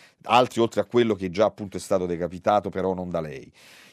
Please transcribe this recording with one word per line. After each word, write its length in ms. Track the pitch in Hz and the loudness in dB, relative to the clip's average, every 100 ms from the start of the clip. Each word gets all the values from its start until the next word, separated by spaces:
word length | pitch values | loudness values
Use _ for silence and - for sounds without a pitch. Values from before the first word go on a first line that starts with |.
| - _ | -20 _
Altri 380 | - 117 127 113 | 4 4 4 2
oltre 200 | 113 - | 0 0
a 40 | |
quello 300 | - 120 113 | 0 2 2
che 140 | 98 95 | 0 -2
già 160 | 87 | 0
appunto 320 | 104 - 101 90 | 0 0 -10 -10
è 40 | |
stato 260 | - 98 90 | -2 -2 -2
decapitato, 640 | 85 85 90 104 104 98 | -4 -6 -2 2 2 0
però 240 | 92 95 | -4 -4
non 160 | 92 90 | -4 -6
da 100 | 85 | -6
lei. 320 | 78 67 - _ - - - | -8 -12 -18 _ -20 -20 -18